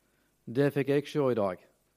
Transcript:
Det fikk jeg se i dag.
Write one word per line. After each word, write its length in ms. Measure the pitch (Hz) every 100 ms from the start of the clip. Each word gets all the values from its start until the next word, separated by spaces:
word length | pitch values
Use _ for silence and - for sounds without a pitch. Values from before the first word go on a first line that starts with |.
| _ _ _ _
Det 240 | - 117 143
fikk 180 | 143 139
jeg 160 | 139 143
se 160 | 151 135
i 60 | 113
dag. 260 | 101 90 - _ _